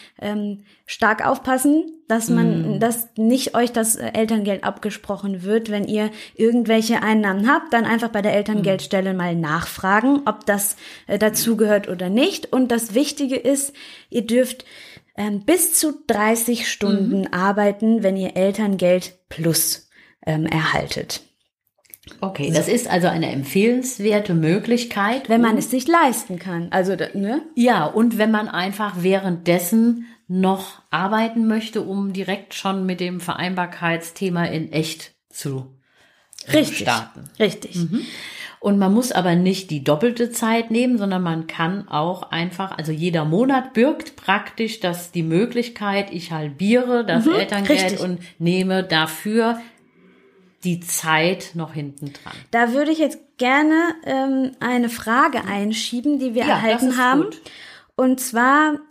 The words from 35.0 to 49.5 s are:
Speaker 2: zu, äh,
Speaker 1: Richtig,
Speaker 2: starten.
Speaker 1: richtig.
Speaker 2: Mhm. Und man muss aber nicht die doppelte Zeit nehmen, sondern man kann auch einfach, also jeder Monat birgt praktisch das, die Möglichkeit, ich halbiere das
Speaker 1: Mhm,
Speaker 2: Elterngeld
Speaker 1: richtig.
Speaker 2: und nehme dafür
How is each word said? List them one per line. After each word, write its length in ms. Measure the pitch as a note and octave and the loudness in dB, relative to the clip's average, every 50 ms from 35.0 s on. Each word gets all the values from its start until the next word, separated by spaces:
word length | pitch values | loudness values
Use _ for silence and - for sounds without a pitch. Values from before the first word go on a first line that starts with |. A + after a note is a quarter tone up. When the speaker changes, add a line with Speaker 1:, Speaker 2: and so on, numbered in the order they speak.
| - - _ _ _ _ | -14 -20 _ _ _ _
Speaker 2:
zu, 360 | - - - C#3+ C3+ C3 B2+ C3 - _ _ _ _ _ _ _ _ _ _ _ - - - | -14 -8 -6 -6 -6 -6 -8 -10 -18 _ _ _ _ _ _ _ _ _ _ _ -20 -16 -6
äh, 60 | - - D#4 | 0 2 2
Speaker 1:
Richtig, 200 | D4 - - - | 2 2 -2 -4
Speaker 2:
starten. 460 | G#2 B2+ A#2+ A2+ G#2+ - - - - - _ - | -2 0 0 0 -2 -6 -14 -20 -20 -12 _ 0
Speaker 1:
richtig. 340 | A3 G3 - - - - - | 0 0 0 -4 -12 -8 -6
Speaker 2:
Mhm. 260 | F3 E3+ D#3 F3+ C#4 F#4 - - - - - - - - - - - | -4 -4 -2 -2 -4 -6 -6 -14 -14 -16 -16 -16 -16 -16 -16 -14 -6
Und 180 | - G3+ G3+ G3+ | -2 0 2 2
man 140 | G3 F#3+ G3+ | 4 4 4
muss 180 | A#3 B3+ B3 | 2 2 0
aber 220 | - F3+ F3 F3+ E3+ | 0 0 2 2 4
nicht 340 | F3 F3+ F#3 F#3+ F#3 - - | 4 4 2 0 -2 -4 -6
die 140 | D#3 C#3+ C3+ | -6 -2 0
doppelte 460 | D3 D3 D3+ A3 B3 A#3 A#3 A#3+ A#3 | 0 2 2 2 0 2 0 -2 -2
Zeit 400 | A#3 - A#3 A3 A3+ A#3 A#3 A3+ | -2 -2 0 0 0 0 0 0
nehmen, 280 | A3 A#3 B3+ B3+ B3 G#3+ | 0 0 2 2 2 0
sondern 240 | G3+ G3 F#3 F3+ | 0 0 -2 0
man 240 | F3+ E3+ D#3+ D#3+ D#3+ | 0 -2 -2 -4 -6
kann 400 | - - - E3 E3+ F#3+ G3+ - - | -8 -4 -2 -2 -2 -2 -4 -8 -4
auch 420 | - D3+ D#3 F3 F#3 F3+ - - | -4 -2 -2 -2 -2 -4 -6 -6
einfach, 460 | - E3 F3 F3+ F3+ - G3 F#3 - | -4 -4 -4 -4 -4 -6 -8 -8 -6
also 140 | - D3+ D#3 | -8 -6 -6
jeder 340 | D#3 D3+ E3+ F3+ E3+ E3 D3+ | -4 -2 -2 0 0 0 0
Monat 500 | D#3 D#3+ G3+ B3+ C4+ C#4 C4 B3 - - | 2 2 2 2 4 2 0 0 0 2
birgt 420 | A3 A#3 D4 D4+ - - - - | 2 4 4 2 -2 -8 -16 -16
praktisch 640 | - - - F#3+ G3+ G3+ - - - A3+ A3 A3 - | -8 -2 0 0 0 -2 -6 -6 -6 -6 -6 -4 -4
das, 320 | - F3+ E3+ F3 - - | -4 -4 -4 -4 -8 -8
die 100 | - F3 | -4 -4
Möglichkeit, 920 | D#3+ D#3+ D#3+ F3 A3+ A#3+ A#3 A#3+ A#3 A#3 - - G#3+ G3+ G3 G3+ G3 G3 | -2 0 2 2 0 0 0 -4 -4 -4 -6 -6 -4 -2 -2 -2 -2 -4
ich 200 | - F3 - - | -8 -10 -10 -8
halbiere 720 | E3 D#3 D3+ D3 C#3 C#3 F#3 G3+ A#3 B3 B3+ B3 B3 A#3+ A#3 | -8 -6 -6 -8 -6 -2 0 4 4 4 4 2 0 0 0
das 220 | G3+ D#3+ A#3+ A3+ | 2 2 2 4
Speaker 1:
Mhm, 80 | D#4 F4 | 4 4
Speaker 2:
Elterngeld 360 | G#4 - - G#3 G3+ G3+ F#3+ - F#3+ | 2 0 0 -2 -2 2 2 2 4
Speaker 1:
richtig. 180 | F#3+ F#3 G3+ - | 2 0 0 -2
Speaker 2:
und 180 | F3 F#3 F3+ E3+ - - - - | -4 -4 -4 -6 -8 -14 -8 -2
nehme 440 | E3 E3+ F3+ F#3 F#3 F#3+ F#3 F#3+ | 0 2 2 2 2 2 0 0
dafür 800 | F3+ F3 D#3 D#3 D#3+ D#3+ - - - G#3 G#3+ A#3 A3+ A3+ | 0 0 0 0 0 0 -4 -8 -4 0 0 2 2 2